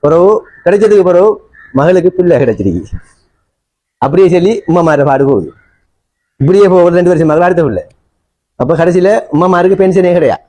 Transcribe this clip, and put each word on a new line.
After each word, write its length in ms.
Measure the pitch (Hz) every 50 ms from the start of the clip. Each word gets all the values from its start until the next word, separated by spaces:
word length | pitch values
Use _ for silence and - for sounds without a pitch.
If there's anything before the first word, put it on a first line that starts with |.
பிறகு 460 | - 147 156 170 175 196 214 - - - _ - _
கிடைச்சதுக்கு 380 | 170 180 208 208 214 208 208 185
பிறகு 380 | 180 175 175 185 214 208 - _ _ _ - - - -
மகளுக்கு 420 | 131 139 165 185 185 165 185 -
புள்ள 140 | - 180 175
கிடைச்சிருக்கு. 520 | 170 123 127 123 110 - 101 98 85 87 80 - - - - _ _ _ _ _ _ _ _ _ _ _ _ _ _ _ _ _ _ _
அப்படியே 300 | - 139 143 180 196 180
சொல்லி 340 | 170 180 165 196 226 - -
உம்மா 140 | - 160 175
மாற 240 | 170 160 151 143 143
பாடு 220 | 147 139 135 139
போகுது. 260 | 135 139 104 85 71 - _ _ _ _ _ _ _ _ _ _ _ _ _ _ _ _
இப்படியே 280 | _ 139 143 185 202 202
போக 180 | 190 180 185 175
ஒரு 120 | 175 170
ரெண்டு 140 | 175 175 175
வருஷம் 200 | 180 156 165 156
மகள் 140 | 151 160 175
அடுத்த 200 | 180 185 175 165
புள்ள. 160 | 139 107 87 - - _ _ _ _ _ _ _ _ _ _ _ _ _
அப்ப 200 | _ 135 143 -
கடைசியில 440 | - 165 175 175 180 175 190 214 226 - -
உம்மா 160 | - 147 175
மாருக்கு 280 | 185 185 175 180 185 196
பென்ஷனே 380 | 185 190 190 180 196 185 180 175
கிடையாது. 280 | 180 160 131 95 - _